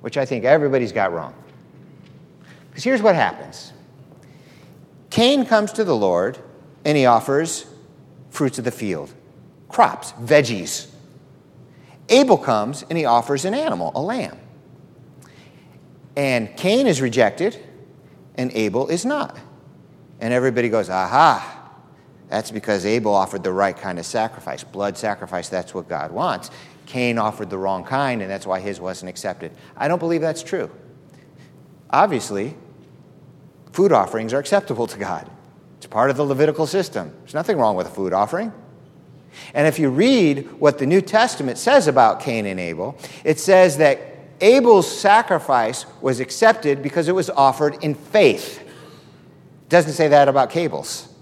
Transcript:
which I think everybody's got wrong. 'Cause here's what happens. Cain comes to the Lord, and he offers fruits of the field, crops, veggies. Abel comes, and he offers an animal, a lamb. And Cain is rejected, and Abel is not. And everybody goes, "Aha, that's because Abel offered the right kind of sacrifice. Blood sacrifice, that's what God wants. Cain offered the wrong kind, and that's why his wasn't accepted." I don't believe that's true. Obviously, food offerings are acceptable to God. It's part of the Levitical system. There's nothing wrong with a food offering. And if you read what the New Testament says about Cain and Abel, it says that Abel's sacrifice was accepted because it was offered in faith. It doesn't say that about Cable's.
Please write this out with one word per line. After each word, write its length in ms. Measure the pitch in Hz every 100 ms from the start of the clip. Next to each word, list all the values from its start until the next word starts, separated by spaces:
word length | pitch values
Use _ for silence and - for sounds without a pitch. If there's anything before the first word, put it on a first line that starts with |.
which 160 | - 143
I 80 | 131
think 200 | 123 120
everybody's 460 | 156 147 131 117
got 200 | 110 95
wrong. 220 | 85 71 - - - - - - - - - - _ - - -
'Cause 100 | -
here's 180 | 233 262
what 140 | 214 170
happens. 580 | 101 82 - - - - - - - - - - - - - - - - _
Cain 360 | - 240 285 247
comes 260 | 226 208
to 100 | -
the 120 | 202 120
Lord, 420 | 98 87 98 135 - - - - 151
and 100 | 151
he 100 | 127
offers 600 | 117 123 139 165 - - - - - - - -
fruits 300 | - 139 127
of 60 | 117
the 60 |
field, 420 | - 104 82 71 - _ - - _ -
crops, 440 | - 190 - - -
veggies. 640 | 117 151 123 107 85 - - - - - _ - _ - - - - - -
Abel 280 | 247 269 185
comes, 480 | - 110 107 147 -
and 80 | 165
he 80 | 139
offers 380 | 120 - 143
an 100 | 180
animal, 380 | 233 320 151 80 -
a 60 |
lamb. 360 | 160 247 117 - - - - - - - - - - - - - - - - - - -
And 400 | 139 123 107 -
Cain 320 | 180 233 269
is 140 | 143
rejected, 560 | 131 117 110 - 190 - - - - - - - - -
and 160 | 127
Abel 340 | 110 107 107 135
is 160 | 170
not. 340 | 233 294 233 - - - - - - - - -
And 140 | 113
everybody 360 | 123 131 120 120
goes, 200 | 110 95
"Aha, 540 | 92 92 127 156 110 - - - - - - - - -
that's 220 | 104 -
because 340 | 107 - 101 95
Abel 280 | 117 110
offered 300 | 101 95 98
the 80 | 90
right 240 | 92 98 90
kind 220 | 98 87
of 80 | 85
sacrifice. 580 | 117 110 - - 64
Blood 340 | - 95 101 92
sacrifice, 520 | 110 101 95 90 85
that's 240 | 92 85
what 160 | 95 82
God 220 | 85 78
wants. 400 | 92 170 95 - - - - -
Cain 320 | 127 123 117
offered 320 | 107 107 98
the 80 | 95
wrong 260 | 95 95
kind, 380 | 90 131 139 120
and 100 | 95
that's 160 | 98 95
why 140 | 92
his 180 | 101 95
wasn't 300 | 92 92 92
accepted." 420 | - 101 87 82 - - -
I 120 | 147
don't 120 | 175
believe 220 | 165 165
that's 200 | 160 156
true. 300 | - 185 90 - - - - - - - - - - - _
Obviously, 640 | 135 202 135 - 101 117 160 - - - - - - - - - _ -
food 180 | - 196
offerings 420 | 131 92 110 110
are 60 | 131
acceptable 480 | 143 202 190 113 117
to 100 | -
God. 320 | 95 82 - - - _ _ -
It's 80 | -
part 240 | 107 131
of 80 | 131
the 60 |
Levitical 420 | 143 135 156 151 156
system. 460 | 196 180 104 78 -
There's 160 | - 147
nothing 220 | 165 175
wrong 180 | 113 95
with 100 | 85
a 60 |
food 220 | 101 92
offering. 400 | 92 104 170 226 - - - - - - - - - -
And 140 | 131 151
if 100 | 151
you 140 | 143
read 580 | 131 233 262 165 139 139 -
what 200 | 147 143
the 80 | 135
New 140 | 185
Testament 580 | 190 214 240 - 135 120
says 280 | - 277 156
about 340 | 131 113 92
Cain 260 | 143 113 101
and 120 | 92
Abel, 360 | 87 80 104 143 - -
it 160 | 151 156
says 380 | - 185 185 143
that 220 | 151 135 - - - -
Abel's 500 | 196 262 240 208 -
sacrifice 960 | - 202 208 233 170 - 127 110 127 - -
was 180 | 135 123
accepted 640 | 127 - 226 220 147 139
because 260 | 160 175 160
it 80 | 185
was 140 | 165
offered 540 | - 135 131 151 -
in 120 | 151 143
faith. 640 | - 214 156 101 - -
It 1080 | - - - - - - - _ - - _
doesn't 240 | 170 156
say 140 | 143 156
that 200 | 143 139
about 220 | 139 127
Cable's. 600 | 165 165 73 - - - -